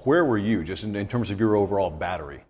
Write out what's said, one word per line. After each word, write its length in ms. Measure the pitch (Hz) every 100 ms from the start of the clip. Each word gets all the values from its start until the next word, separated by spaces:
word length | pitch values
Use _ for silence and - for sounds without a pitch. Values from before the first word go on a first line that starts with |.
| 127
Where 180 | 160
were 140 | 156 110
you, 260 | 104 107
just 200 | 80 95
in, 120 | 107 101
in 120 | 101
terms 220 | 123 101
of 100 | 101
your 160 | 110 107
overall 360 | 98 98 95
battery? 520 | 78 87 90 73 69 -